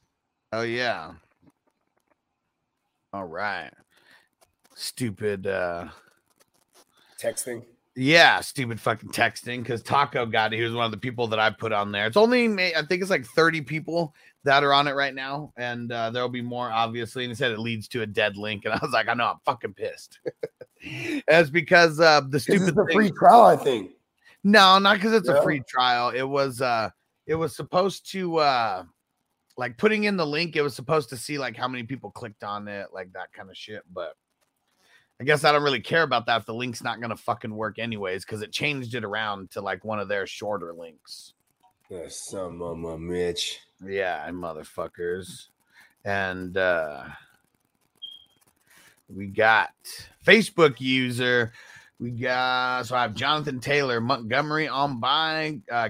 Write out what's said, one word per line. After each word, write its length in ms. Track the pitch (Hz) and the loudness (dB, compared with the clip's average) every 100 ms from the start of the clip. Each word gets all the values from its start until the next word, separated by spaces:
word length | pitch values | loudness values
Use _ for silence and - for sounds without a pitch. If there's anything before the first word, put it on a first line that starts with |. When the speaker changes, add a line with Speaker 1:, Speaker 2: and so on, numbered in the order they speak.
| _ _ _ _ _ | _ _ _ _ _
Speaker 1:
Oh, 100 | 110 | -6
yeah. 520 | 117 120 123 95 80 80 _ _ 90 _ _ _ _ _ _ _ _ _ _ _ _ _ _ _ _ | -4 -2 -2 -4 -10 -18 _ _ _ _ _ _ _ _ _ _ _ _ _ _ _ _ _ _ _
All 120 | 98 | -12
right. 480 | 90 82 104 92 73 - _ _ _ - _ _ _ _ _ | -10 -8 -6 -6 -10 -18 _ _ _ -20 _ _ _ _ _
Stupid, 720 | - - - 120 95 104 98 95 | -14 -12 -6 -6 -4 -4 -4 -4
uh, 420 | 92 90 85 82 - _ _ _ _ _ _ _ _ _ _ _ - | -2 -4 -6 -10 -16 _ _ _ _ _ _ _ _ _ _ _ -10
Speaker 2:
Texting? 460 | 117 107 - 117 - _ _ 127 | -6 -6 -8 -10 -14 _ _ -2
Speaker 1:
Yeah, 420 | 131 170 147 95 | 6 8 8 6
stupid 380 | - - 120 110 | -2 -6 -6 -2
fucking 300 | 120 107 107 | -2 -2 -4
texting, 560 | - 117 - 123 123 | -2 0 -2 -10 -8
'cause 180 | 117 113 | -6 -8
Taco 440 | - 143 139 135 117 | 0 0 0 -2 -2
got 260 | 110 110 | 0 0
it. 60 | 110 | 0
He 40 | |
was 120 | 117 | -2
one 100 | 117 | -2
of 60 | 117 | -2
the 80 | 107 | -4
people 300 | 127 120 117 | -8 -4 -2
that 100 | 110 | 2
I 100 | 110 | 0
put 240 | 101 113 | 0 -2
on 200 | 104 101 | -2 -2
there. 140 | 101 110 | -2 0
It's 120 | 156 | 4
only 280 | 226 247 233 | 4 4 2
ma-, 260 | 196 185 160 | 0 -2 -2
I 80 | |
think 160 | 151 185 | -2 -4
it's, 100 | 190 | 0
like, 140 | 170 | -2
thirty 380 | 120 - 160 160 | 0 2 2 2
people 520 | 131 151 - 170 160 - _ _ | -4 -8 -4 -4 -4 -8 _ _
that 180 | 139 139 | 2 4
are 120 | 143 | 6
on 120 | 139 143 | 4 4
it 60 | |
right 220 | 139 139 | 0 -2
now, 400 | 135 135 143 139 - | -4 -8 -8 -10 -8
and, 340 | 123 120 120 | -6 -6 -6
uh, 200 | 117 113 | -4 -4
there'll 180 | 120 123 | -2 -4
be 140 | 123 | -4
more, 280 | 120 123 120 | -6 -6 -2
obviously, 540 | 113 113 117 113 127 | 0 -2 -4 -8 -8
and 60 | 123 | -8
he 40 | |
said 180 | 113 131 | -4 -2
it 60 | 107 | -2
leads 300 | 117 113 - | -4 -6 -6
to 140 | 123 | -6
a 40 | 107 | -4
dead 300 | 101 107 101 | 0 -2 -2
link, 300 | 107 104 110 | -6 -6 -4
and 80 | |
I 40 | 110 | -4
was 80 | 151 | 0
like, 160 | 117 110 | 0 0
"I 60 | |
know, 100 | 120 113 | 0 -2
I'm 80 | 87 - | -2 -4
fucking 260 | 127 107 | -4 -8
pissed." 480 | 98 104 - - - - - - _ - _ | -8 -10 -10 -18 -12 -12 -10 -12 _ -20 _
<laughs> 440 | 294 - 339 294 - | -14 -10 -6 -4 4
That's 220 | 165 151 | 4 4
because, 500 | 170 143 175 170 151 | 0 4 6 6 6
uh, 220 | 165 147 | 6 6
the 120 | 135 | 4
Speaker 2:
'Cause 100 | 143 | -2
Speaker 1:
stupid 260 | - 190 185 | 2 4 4
Speaker 2:
it's 100 | 170 | 2
a 60 | |
Speaker 1:
thing 100 | 190 | 4
Speaker 2:
free 160 | 175 208 | 4 2
trial, 320 | - 180 233 | 8 10 12
I 120 | 196 160 | 12 8
think. 360 | 143 117 92 - _ _ _ _ | 4 0 -2 -14 _ _ _ _
Speaker 1:
No, 340 | 196 208 190 190 | 6 8 10 8
not 220 | 196 208 | 6 4
'cause 140 | 220 | 4
it's 140 | 220 170 | 2 4
a 20 | |
Speaker 2:
No? 80 | 143 | 4
Speaker 1:
free 200 | 175 147 117 | 4 0 -2
trial. 440 | 127 127 120 120 | 0 2 2 0
It 120 | 120 | -2
was, 360 | 135 139 139 120 | -2 0 -2 0
uh, 300 | 127 117 104 - _ _ | 0 0 -2 -8 _ _
it 120 | - 160 | -6 -4
was 200 | 160 - | -4 -6
supposed 540 | 151 180 196 - - | -2 0 0 -4 -10
to, 240 | 190 180 165 | -8 -2 2
uh, 480 | 147 127 113 92 87 _ _ _ _ _ _ - | 2 2 0 -4 -10 _ _ _ _ _ _ -10
like, 220 | 123 - | -10 -2
putting 260 | 214 214 | 0 2
in 140 | 208 196 | 0 0
the 80 | 151 | -2
link, 280 | 151 170 | -2 -2
it 60 | 156 | -2
was 140 | 147 - | -2 -4
supposed 320 | 123 160 - | -2 -2 -2
to 80 | 123 | -8
see, 220 | - 147 | -8 -6
like, 180 | 123 113 | -6 -6
how 100 | 127 | -6
many 180 | 123 | -6
people 260 | 113 127 104 | -8 -10 -12
clicked 340 | - 113 101 | -14 -16 -12
on 240 | 104 104 104 | -10 -10 -10
it, 240 | 101 95 | -12 -12
like, 180 | 92 92 | -12 -12
that 180 | 92 90 | -14 -14
kinda 220 | - 95 | -16 -20
shit, 300 | 90 - 107 - | -18 -16 -16 -14
but 280 | 90 82 - _ _ _ _ _ _ _ _ _ - | -12 -12 -14 _ _ _ _ _ _ _ _ _ -6
I 60 | |
guess 200 | 131 147 | 0 2
I 60 | 151 | 4
don't 100 | 147 | 4
really 180 | 147 123 | 2 0
care 220 | - 165 | 0 0
about 240 | 151 123 113 | 2 0 0
that 160 | 117 | -2
if 20 | |
the 80 | 104 | -2
link's 300 | 113 127 113 | -6 -6 -6
not 160 | 123 110 | -8 -6
gonna 160 | 120 104 | -6 -6
fucking 380 | - 110 113 107 | -6 -6 -8 -8
work 220 | 110 101 | -8 -6
anyways, 480 | 117 107 98 95 - | -6 -6 -6 -6 -8
'cause 160 | 107 | -10
it 100 | 104 | -10
changed 420 | - 143 139 120 | -6 -4 -6 -8
it 80 | 120 | -8
around 480 | 107 107 110 98 92 | -6 -4 -4 -6 -10
to, 100 | 110 | -8
like, 200 | 98 95 | -6 -6
one 160 | 107 107 | -6 -6
of 100 | 95 | -4
their 180 | 101 92 | -4 -6
shorter 480 | - 104 101 85 | -8 -8 -6 -8
links. 580 | 82 82 76 - - - _ _ _ _ _ _ | -14 -16 -20 -20 -20 -20 _ _ _ _ _ _
Speaker 2:
That's 320 | 92 - - - | -14 -12 -14 -12
some 320 | 101 90 85 | -10 -10 -8
of 160 | 85 82 | -10 -8
my 220 | 82 80 | -10 -10
Mitch. 640 | 82 90 87 85 - - _ _ | -6 -4 -2 -4 -6 -10 _ _
Speaker 1:
Yeah, 440 | 95 98 92 78 78 | -8 -4 -4 -4 -8
and 80 | 90 | -10
motherfuckers. 1120 | 85 78 78 - 82 - 87 92 90 - - _ _ _ - _ | -10 -12 -14 -12 -12 -8 -6 -6 -10 -18 -20 _ _ _ -20 _
And, 500 | 104 98 95 92 90 95 | -6 -4 -4 -6 -6 0
uh, 500 | 92 87 78 69 71 - - _ _ _ _ _ _ _ - - _ _ _ _ _ _ _ _ _ | 2 2 -2 -8 -16 -20 -20 _ _ _ _ _ _ _ -20 -20 _ _ _ _ _ _ _ _ _
we 200 | 95 98 | -12 -8
got 440 | 101 110 110 87 _ - - - _ | 2 4 4 2 _ -18 -18 -20 _
Facebook 580 | - 214 190 - 156 120 | 4 6 4 4 4 4
user. 720 | 131 131 127 120 123 123 113 - - - - - | -2 0 0 0 2 2 0 -6 -20 -20 -20 -14
We 120 | 120 | -10
got, 720 | 117 127 127 127 127 127 127 | -6 -4 -2 0 0 -2 -4
so 120 | 113 | -2
I 60 | 123 | -2
have 140 | 120 | -2
Jonathan 440 | 104 135 151 147 127 | -2 -2 0 -2 -6
Taylor, 440 | 127 143 135 117 | -2 0 0 0
Montgomery 680 | 117 135 110 131 151 151 147 | -2 -2 -2 -2 0 -2 -2
on 320 | 131 143 123 | -2 -2 -2
bye, 600 | 120 151 160 156 156 143 - | 0 0 0 -2 -4 -6 -4
uh, 180 | 120 | -2